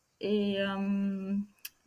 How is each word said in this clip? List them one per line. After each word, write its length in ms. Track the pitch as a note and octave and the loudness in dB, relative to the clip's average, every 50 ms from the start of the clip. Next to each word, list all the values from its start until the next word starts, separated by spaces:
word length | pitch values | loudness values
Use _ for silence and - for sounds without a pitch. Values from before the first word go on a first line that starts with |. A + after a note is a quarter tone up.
| _ _ _ _ | _ _ _ _
Et, 400 | - G3 G#3+ G#3 G3+ G3+ G3 G3 | -2 0 2 2 2 2 2 0
euh... 720 | G3 G3 G3 G3 G3 G3 G3+ G3 G3 G3 G3 F#3+ F#3+ F#3+ G3+ G3+ G3+ G3+ - _ _ - - _ _ | 0 0 0 0 0 0 2 2 0 0 -2 -2 -2 -2 -2 -2 -2 -6 -12 _ _ -18 -18 _ _